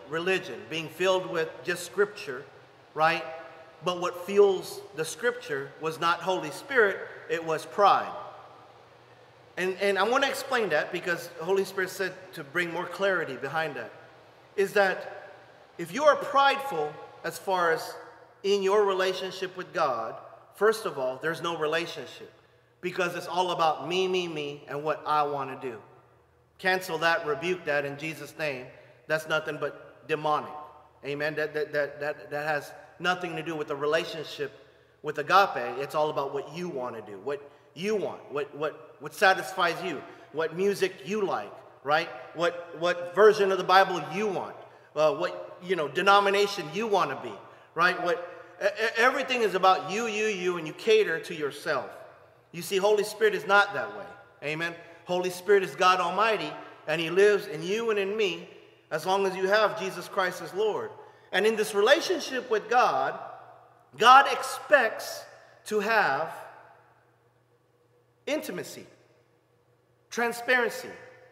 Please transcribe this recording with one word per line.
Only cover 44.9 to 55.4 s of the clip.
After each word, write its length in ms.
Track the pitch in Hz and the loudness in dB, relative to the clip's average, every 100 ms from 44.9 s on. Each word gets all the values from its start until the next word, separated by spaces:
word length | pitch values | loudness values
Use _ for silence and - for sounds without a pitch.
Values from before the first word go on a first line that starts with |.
uh, 180 | 147 156 | 2 2
what, 460 | 143 180 - - - | 2 -4 -6 -14 -10
you 120 | 180 | -4
know, 140 | 175 143 | -2 -2
denomination 760 | 156 185 202 196 196 202 - 151 | 2 6 6 6 4 2 -2 -6
you 140 | 175 226 | -4 0
wanna 320 | 196 151 127 | 2 0 -4
be, 120 | 117 98 - - - | -10 -12 -16 -20 -6
right? 260 | 156 180 180 | 2 2 2
What, 440 | 175 165 - - - - | 0 -2 -4 -14 -18 -2
e-, 40 | 196 | -2
e-, 220 | 208 226 226 | 0 -2 4
everything 460 | 247 277 262 247 | 2 2 -2 0
is 140 | 214 180 | 0 4
about 340 | 190 185 175 | 4 4 0
you, 160 | 202 233 | -4 -2
you, 200 | 208 220 | -2 -2
you, 300 | 190 180 175 | -2 -2 -4
and 100 | 156 | -6
you 60 | |
cater 460 | 151 226 220 185 160 | -4 4 4 4 -2
to 160 | - | -6
yourself. 560 | 165 143 - 175 135 104 - - - - _ _ | -6 -6 -6 -4 -4 -4 -12 -20 -20 -20 _ _
You 100 | 170 | -12
see, 140 | 170 196 | -4 2
Holy 260 | 202 214 | 4 4
Spirit 320 | 190 - 220 | 0 2 2
is 100 | 185 | 2
not 300 | 151 202 196 | 4 4 4
that 160 | 139 117 139 | 0 -6 -10
way. 80 | - - - - | -14 -18 -20 -10
Amen? 280 | 143 156 170 170 - - | -6 -4 -4 -8 -16 -12
Holy 260 | - 180 180 | -4 -2 -2
Spirit 340 | 180 | -2